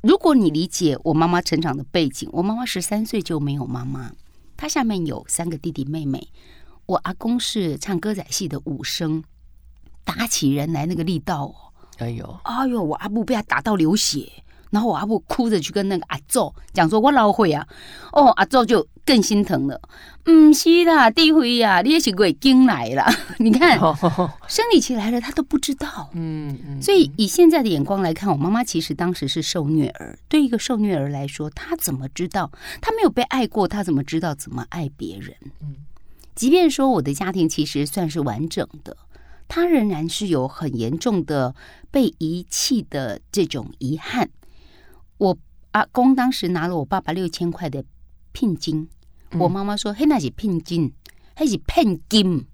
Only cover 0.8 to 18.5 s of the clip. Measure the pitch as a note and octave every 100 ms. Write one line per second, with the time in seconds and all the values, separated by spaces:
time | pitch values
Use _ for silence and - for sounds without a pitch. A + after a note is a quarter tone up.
0.8 | E3 B2+ E3 D#3 E3 F3 - D3+ D#3+ C#3
1.8 | C#3 F3+ D3 C3+ - D#3+ F#3+ A3+ B3 G3
2.8 | - G#3 A3 A3 E3+ D#3 C#3+ C#3+ B2 B2
3.8 | B2+ C3+ B2 - - - - - D4+ D4+
4.8 | A#3 G3 D#3+ A#2 - - E3+ D#3 E3+ C#3+
5.8 | C3+ D#3+ C#3+ C3 - - - - - -
6.8 | - F#3 F3+ F3+ A3+ A#3+ - G#3+ F3 C#3+
7.8 | - F3 G#3 G3 - - F3 C#3 - C#3
8.8 | C3 - D#3+ D#3+ D#3 - - - - -
9.8 | - - - E3 A#3 - C#3+ C#3+ D3 D#3+
10.8 | D#3 F#3 E3 E3 D#3+ D#3 C#3 - - _
11.8 | - - A#2 A#2 - - - A#3 C4 A#3
12.8 | D#3+ - G3+ G#3+ A3 A#3+ - B2+ A3 G3+
13.8 | D#3+ G#3+ - C#3+ - - - - - G#3
14.8 | A#3 D#3 G#3 G#3+ - - A#3 G3+ C#3+ G3+
15.8 | G3 F#3 - D3+ - B3 D#3+ - - -
16.8 | E3 G#3+ C4 C#4 G#3+ G3+ F#3+ D3 D#3 -
17.8 | - - - D4 C4+ - G3